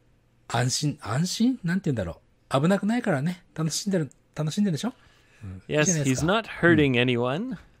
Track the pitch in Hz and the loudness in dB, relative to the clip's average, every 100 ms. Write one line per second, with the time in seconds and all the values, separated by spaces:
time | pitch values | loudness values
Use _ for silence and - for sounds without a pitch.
0 | _ _ _ _ - 120 123 - 151 - | _ _ _ _ -6 -2 0 -2 -4 -4
1 | - 120 180 - 233 247 165 185 175 120 | -4 -2 -2 0 0 0 -2 -2 -2 -2
2 | 85 - _ _ - 135 160 196 202 240 | -4 -8 _ _ -4 0 2 0 0 -2
3 | 226 147 151 180 _ - 160 - 202 185 | 0 -2 -2 -6 _ -6 -4 -4 -2 -2
4 | 147 _ _ - 156 208 208 147 226 - | -4 _ _ -6 -4 0 0 0 -6 -10
5 | _ _ _ _ 98 92 - 147 151 160 | _ _ _ _ -16 -14 -4 0 2 2
6 | 135 127 156 220 220 - 170 160 143 120 | 2 2 2 0 -2 2 6 6 6 4
7 | 127 120 123 147 254 196 - _ | 2 2 0 -2 -6 -10 -14 _